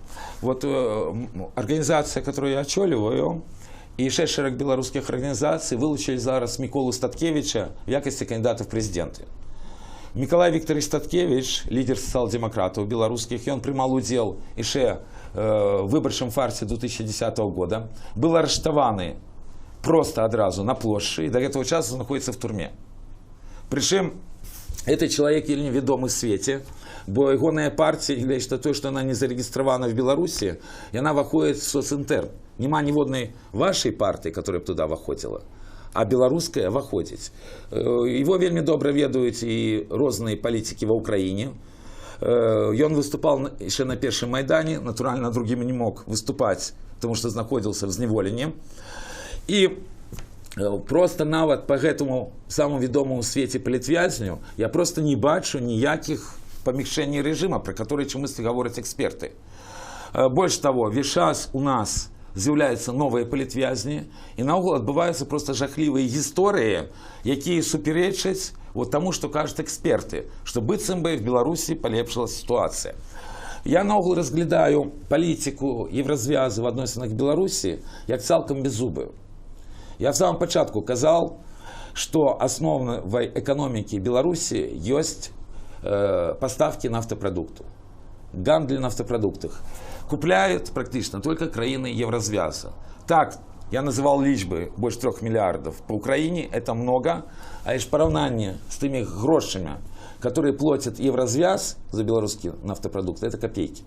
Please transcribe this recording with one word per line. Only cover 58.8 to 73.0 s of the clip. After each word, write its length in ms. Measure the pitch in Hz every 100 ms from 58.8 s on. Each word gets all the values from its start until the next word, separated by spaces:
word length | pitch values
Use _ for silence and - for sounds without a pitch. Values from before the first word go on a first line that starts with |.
| - - 117 - - - - - - - - - -
Е, 140 | - 131
больш 300 | 131 180 -
таго, 320 | 147 127 110
весь 160 | 117 139
час 420 | 180 165 139 -
у 80 | 135
нас 500 | 139 123 107 - - - - 98
з'являюцца 560 | 117 151 143 120 123
новыя 320 | 123 147 120
палітвязні, 800 | 120 139 127 120 127 131 - 151 151 - - -
і 60 |
наогул 300 | 131 175 185
адбываюцца 500 | 147 110 143 175 165
проста 280 | - 147 147
жахлівыя 520 | 127 135 - 151 135
гісторыі, 800 | 127 139 139 - 202 196 113 87 73 - - -
якія 380 | 107 139 156 170
супярэчаць 880 | 160 156 151 156 180 190 190 190 - - -
вот 160 | - 123
таму, 220 | 147 185
што 180 | 165 147
кажуць 300 | 151 151 147
эксперты, 640 | 156 - 165 107 - 76 - -
што 160 | - 123
быццам 400 | 113 196 - 180
бы 140 | 165 156
в 60 |
Беларусі 520 | 107 123 127 165 -
палепшылася 640 | 123 120 113 113 120 113 -
сітуацыя. 580 | - - 87 - - -